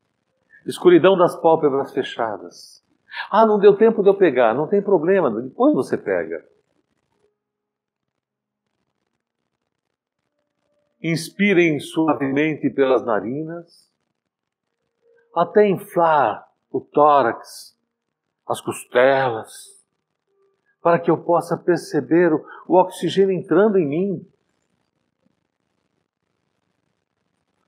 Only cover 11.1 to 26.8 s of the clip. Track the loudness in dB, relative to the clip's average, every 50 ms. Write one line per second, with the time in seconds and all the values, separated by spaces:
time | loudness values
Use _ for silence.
11.1 | -6 -6 -6 -10 -4 -2 0 2 4 2 2 2 0 -4 -8 -6 -4 -2 -2 -2
12.1 | -2 -2 -4 -4 -2 -2 -2 -4 -4 -6 -6 -4 -2 0 0 0 0 0 0 -2
13.1 | -4 -4 -4 -6 -8 -10 -10 -10 -12 -16 -18 _ _ _ _ _ _ _ _ _
14.1 | _ _ _ _ _ _ _ _ _ _ _ _ _ _ _ _ _ _ _ _
15.1 | _ _ _ _ -4 -4 -2 2 2 2 4 4 0 -2 -6 -6 -2 0 2 2
16.1 | 2 2 2 0 -2 -4 -10 _ _ _ _ _ -10 -10 -10 -4 0 2 4 4
17.1 | 4 4 2 0 -2 -6 -10 -18 -20 -20 -20 -20 _ _ _ _ _ _ _ _
18.1 | _ _ _ _ _ _ _ -10 -10 -8 -8 -10 -10 -10 -14 -2 0 2 2 4
19.1 | 2 0 -2 -2 -4 -8 -10 -14 -20 -20 -20 -20 -20 _ _ _ _ _ _ _
20.1 | _ _ _ _ _ _ _ _ _ _ _ _ _ _ 0 0 0 0 0 -2
21.1 | -2 -2 -2 -2 -2 -2 -2 -4 -8 -4 -2 -2 -2 -2 -4 -6 -6 -6 -2 0
22.1 | 2 2 4 2 0 -2 -4 -10 -20 -18 -6 0 2 2 2 0 -4 -8 -8 -4
23.1 | -2 0 0 0 -2 -4 -4 0 2 2 2 2 2 0 -2 -2 -2 -4 -4 -4
24.1 | -6 -8 -12 -16 _ _ _ _ _ _ _ _ _ _ _ _ _ _ _ _
25.1 | _ _ _ _ _ _ _ _ _ _ _ _ _ _ _ _ _ _ _ _
26.1 | _ _ _ _ _ _ _ _ _ _ _ _ _ _